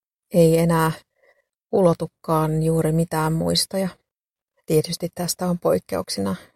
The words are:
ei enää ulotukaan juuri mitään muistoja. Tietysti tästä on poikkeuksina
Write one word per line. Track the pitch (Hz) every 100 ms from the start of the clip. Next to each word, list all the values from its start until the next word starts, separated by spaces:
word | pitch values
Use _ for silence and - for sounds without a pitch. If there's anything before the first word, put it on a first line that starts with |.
| _ _ _
ei | 180 165 165
enää | 170 165 160 - _ _ _ _ _ _ _
ulotukaan | - 175 165 160 _ - 160 156 156
juuri | 160 160 160
mitään | 160 165 156 156
muistoja. | 160 170 175 - 190 190 - _ _ _ _ _ _ -
Tietysti | 156 160 170 170
tästä | - 175 - 180
on | 175
poikkeuksina | 170 180 - 185 185 - 196 185 -